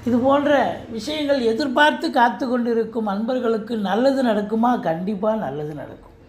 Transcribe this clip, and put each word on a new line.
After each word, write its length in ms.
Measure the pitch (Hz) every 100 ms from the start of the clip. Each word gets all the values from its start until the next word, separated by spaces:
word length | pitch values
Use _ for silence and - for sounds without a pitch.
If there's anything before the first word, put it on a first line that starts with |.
| 247
இது 100 | 233 262
போன்ற 260 | 277 294 285 196 - - 226
விஷயங்கள் 520 | 214 302 285 277 233
எதிர்பார்த்து 580 | 226 294 247 302 - 320 247
காத்து 280 | 240 208 262
கொண்டிருக்கும் 580 | 247 240 233 220 233 214
அன்பர்களுக்கு 600 | 196 226 254 233 226 214 226 196
நல்லது 340 | 202 269 269 247
நடக்குமா? 440 | 208 208 220 240 233 170
கண்டிப்பா 420 | 165 185 202 214 220 151
நல்லது 280 | 143 151 147
நடக்கும். 340 | 113 110 - -